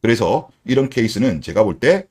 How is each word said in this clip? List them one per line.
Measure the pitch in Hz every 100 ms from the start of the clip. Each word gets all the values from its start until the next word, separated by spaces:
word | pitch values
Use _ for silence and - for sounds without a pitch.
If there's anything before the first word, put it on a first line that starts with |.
그래서 | 117 113 98 135 - _
이런 | - 131 135
케이스는 | 127 113 101 247 78
제가 | 69 82
볼 | 107 82
때 | 131 190 -